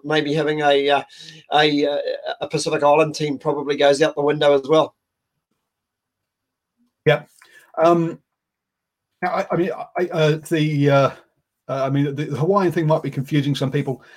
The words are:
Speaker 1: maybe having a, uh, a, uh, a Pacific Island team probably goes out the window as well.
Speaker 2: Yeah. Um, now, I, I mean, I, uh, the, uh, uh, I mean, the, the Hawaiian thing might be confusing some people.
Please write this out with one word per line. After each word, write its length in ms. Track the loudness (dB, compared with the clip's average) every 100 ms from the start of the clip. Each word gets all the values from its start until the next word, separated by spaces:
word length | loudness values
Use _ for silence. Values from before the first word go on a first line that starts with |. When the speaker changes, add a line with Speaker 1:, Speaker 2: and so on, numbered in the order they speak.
Speaker 1:
maybe 300 | -2 -2 0
having 280 | -2 -2 0
a, 280 | 2 2 2
uh, 140 | 0 -2 -18 -20 -20 -4
a, 320 | 2 2 2 0
uh, 140 | -2 -6 -8 -8 -10
a 60 | -6
Pacific 360 | -6 -2 0
Island 320 | 4 4 2 -2
team 220 | -6 -6
probably 400 | -4 -4 -4 0
goes 240 | 2 4
out 140 | 2 0
the 60 |
window 320 | -2 2 4
as 140 | 2 2
well. 280 | 2 0 _ _ _ _ _ _ _ _ _ _ _ _ _ _ _ _ _ _ _ _ _ 0
Speaker 2:
Yeah. 180 | 0 -2 _ _ -20 _ 0
Um, 420 | 4 4 0 -6 _ _ _ _ _ _ _ _ _ -8
now, 100 | -6
I, 160 | -4 -4
I 40 | -2
mean, 160 | -2 -4 -8 -6
I, 80 | -4
uh, 300 | 0 0 0 -2
the, 400 | -2 0 2 4
uh, 220 | 4 2 -2 _ _ _ _ -10
uh, 160 | -4 -2
I 40 |
mean, 260 | 0 -2 -4
the, 100 | -6
the 120 | -4
Hawaiian 340 | 0 2 2
thing 160 | 0 0
might 160 | 0
be 80 | -2
confusing 440 | -8 -4 -2 0 -2
some 160 | -2
people. 320 | -4 -4 -8 -12